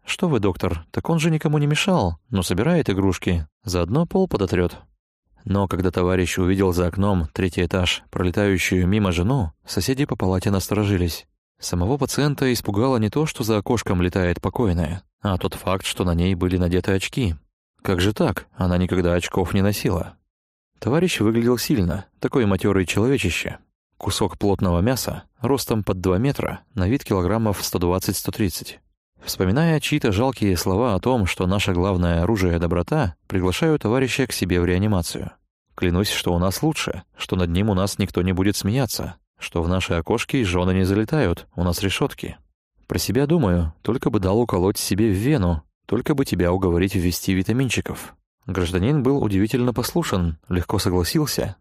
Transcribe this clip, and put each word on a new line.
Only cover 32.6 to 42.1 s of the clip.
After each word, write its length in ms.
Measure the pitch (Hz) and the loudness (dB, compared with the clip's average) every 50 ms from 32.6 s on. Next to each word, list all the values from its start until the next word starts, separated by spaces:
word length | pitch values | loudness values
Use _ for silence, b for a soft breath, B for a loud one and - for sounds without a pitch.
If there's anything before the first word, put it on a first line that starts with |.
| 87 85 87 87 85 - 151 156 131 87 - - _ | 0 0 0 0 0 0 0 0 0 -2 -4 -8 _
приглашаю 500 | - 101 95 87 - 107 - 170 160 151 | -6 -2 0 0 0 0 0 0 0 2
товарища 480 | 143 - 104 117 135 135 117 - - 131 | 2 0 0 0 0 0 0 0 -2 -2
к 80 | - - | -2 -2
себе 260 | - 98 87 87 87 | -4 0 0 2 2
в 60 | 87 | 2
реанимацию. 680 | 90 90 92 101 107 104 87 82 - - - 67 - - _ _ _ _ _ _ _ _ | 2 2 2 2 2 2 0 0 -2 -6 -8 -10 -12 -14 _ _ _ _ _ _ _ _
Клянусь, 340 | - - 87 87 90 104 104 | -2 0 0 2 2 0 0
что 240 | - - - - 87 | -2 -2 -2 0 0
у 60 | 85 | 2
нас 240 | 90 95 92 - 151 | 0 0 0 0 -2
лучше, 400 | 160 151 - - - - 95 - _ _ | -2 -2 -2 -4 -6 -6 -8 -12 _ _
что 200 | - - - 104 | -14 -8 -4 -2
над 160 | 92 87 85 | -2 0 0
ним 180 | 85 92 104 110 | 0 0 0 2
у 60 | 98 | 2
нас 240 | 92 98 101 - - | 0 0 -2 -2 -4
никто 240 | 101 - - 90 87 | -4 -2 -2 0 0
не 100 | 92 90 | 0 0
будет 220 | 90 95 104 98 | 2 2 0 0
смеяться, 640 | - - 98 113 139 127 - - - - - - - _ _ _ | 0 -2 -2 0 0 -2 -2 -4 -6 -8 -10 -12 -16 _ _ _
что 240 | _ - - - 85 | _ -12 -6 -4 -2
в 60 | 82 | 0
наши 260 | 85 92 92 - - 87 | 0 0 0 0 0 -2
окошки 500 | 82 80 - 113 117 - - - 135 113 | -2 0 0 -2 -2 -2 -2 -2 0 0
жены 280 | 90 87 90 90 92 92 | 0 0 2 2 2 2
не 100 | 95 92 | 2 2
залетают, 640 | 90 98 107 110 - 160 156 120 87 82 - - - _ | 2 2 2 0 0 0 0 0 0 0 -2 -6 -10 _
у 80 | 85 87 | -2 -2
нас 180 | 87 85 - 101 | 0 0 0 -2
решетки. 540 | 95 - - 147 131 | -2 -2 -2 -2 -4